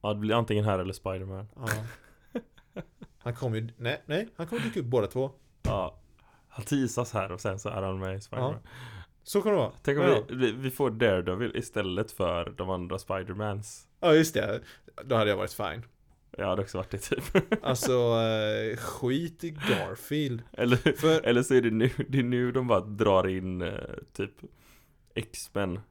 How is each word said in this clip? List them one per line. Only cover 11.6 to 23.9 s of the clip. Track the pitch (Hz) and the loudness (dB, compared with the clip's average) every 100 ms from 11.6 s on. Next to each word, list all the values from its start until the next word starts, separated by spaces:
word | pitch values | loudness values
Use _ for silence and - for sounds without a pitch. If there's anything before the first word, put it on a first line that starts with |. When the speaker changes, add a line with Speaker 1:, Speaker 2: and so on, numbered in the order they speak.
| - 107 95 90 113 | -4 -4 -2 -2 -4
Speaker 1:
för | - 90 85 85 - | 0 0 0 -4 -6
de | 92 | -4
andra | 92 90 92 | -4 -4 -8
Spider-Mans. | - 95 95 98 107 101 107 - _ _ | -4 -6 -6 -6 -4 -4 -8 -16 _ _
Speaker 2:
Ja, | 175 | 6
just | 156 160 | 6 6
det. | 107 101 117 - - - - 131 | 0 -2 -4 -8 -20 -20 -18 0
Då | 117 | 2
hade | 104 | 4
jag | 98 | 2
varit | 98 | -2
fine. | - 98 98 117 _ _ _ _ - | -4 -6 -6 -12 _ _ _ _ -4
Speaker 1:
Jag | 98 | -2
hade | 95 | 0
också | 95 90 | -2 -6
varit | - | -6
det, | 98 | -8
typ. | - - - 190 | -4 -4 2 0
<laughs> | - 110 | 2 -2
Speaker 2:
Alltså, | 139 127 131 127 120 113 | 0 0 2 4 4 4
eh, | 113 110 107 107 110 117 | 2 0 0 0 -2 -4
skit | - - 123 139 170 - | -8 -4 -2 0 -2 -8
i | 170 | -12
Garfield. | 151 135 - 92 95 - 147 143 117 - | -6 -2 0 -2 -8 -4 -2 -2 -4 -8
Speaker 1:
Eller, | - 120 123 | -2 4 4
Speaker 2:
För | 170 - 160 160 - | 4 4 4 4 4
Speaker 1:
eller | 120 | 4
så | 131 131 | 6 6
är | |
det | 117 | 6
nu, | 110 123 123 135 | 4 2 0 0
det | 131 | 2
är | |
nu | 120 123 123 | 2 2 0
de | 127 123 | 0 4
bara | 101 | 2
drar | 98 104 104 95 95 | 2 2 6 6 4
in, | 95 92 90 | 0 -2 -4
eh, | 87 101 - | -4 -6 -8